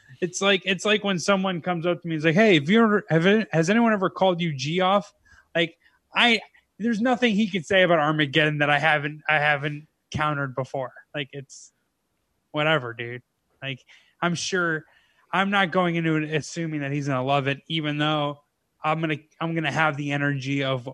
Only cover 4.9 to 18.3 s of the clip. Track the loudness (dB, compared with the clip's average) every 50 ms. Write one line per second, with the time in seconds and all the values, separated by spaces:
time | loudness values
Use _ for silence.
4.9 | 2 2 0 -4 _ _ _ _ -20 _ _ _ -2 -2 -2 -2 -4 _ _ _
5.9 | _ _ _ _ 0 2 4 4 2 0 -2 _ _ _ _ _ _ -6 -2 -2
6.9 | -2 0 0 0 0 2 2 0 2 2 0 0 -2 -6 -4 0 2 4 4 4
7.9 | 4 4 4 2 2 0 0 0 2 2 2 2 2 0 0 2 2 2 2 2
8.9 | 0 0 -2 -6 -8 -8 -4 0 0 2 2 2 0 0 -2 -6 -8 -8 -14 _
9.9 | _ _ _ -10 -6 -4 -4 -2 -2 -4 -6 -6 -6 -8 -8 -6 -6 -8 -8 -8
10.9 | -12 -18 _ _ -10 -10 -10 -10 -12 -16 -16 _ -20 -20 -20 -20 _ _ _ _
11.9 | _ _ _ _ _ _ _ _ _ _ _ _ -6 -2 0 2 2 0 0 -4
12.9 | -10 -10 -10 -10 -10 -14 _ _ _ _ _ _ _ -14 -12 -12 -12 -12 _ _
13.9 | -20 -20 _ _ _ -4 -4 -2 -2 -2 -6 -4 -2 -2 -2 -2 -2 -4 -8 _
14.9 | _ _ _ _ _ _ _ -4 -2 -2 0 0 2 0 0 2 2 0 0 0
15.9 | 0 0 0 0 0 0 -2 -2 -4 -6 -6 -6 -10 -8 -8 -6 -6 -6 -6 -4
16.9 | -4 -4 -2 -2 -2 -2 0 0 0 0 0 -2 -4 -6 _ -6 -6 -4 -4 -4
17.9 | -2 -2 -2 0 0 -2 -2 -4